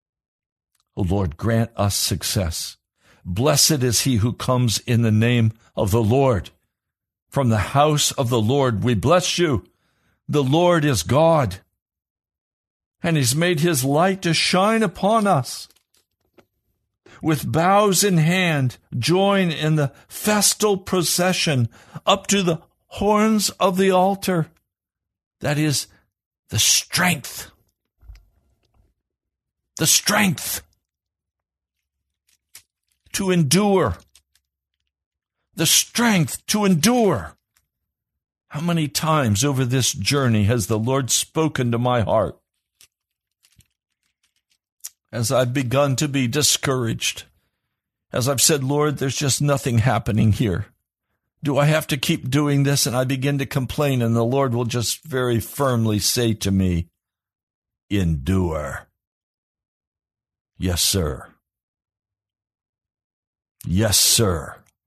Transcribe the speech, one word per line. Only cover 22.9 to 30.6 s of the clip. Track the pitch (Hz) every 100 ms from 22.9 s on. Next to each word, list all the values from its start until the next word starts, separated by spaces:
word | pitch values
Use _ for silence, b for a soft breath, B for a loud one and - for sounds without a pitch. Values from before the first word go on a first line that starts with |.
| -
horns | 202 208 220 214 - -
of | 190 185
the | 190
altar. | 185 190 196 190 175 156 _ _ _ _ _ _ _ _ _
That | 143 147
is | 151 131 - b b _ _ _ _
the | -
strength. | - - - - 180 160 - - - _ _ _ _ _ - - _ _ _ _ _ _ _ _ _ _ _ _ _ _ _ -
The | 160
strength | - - 208 196 127 - -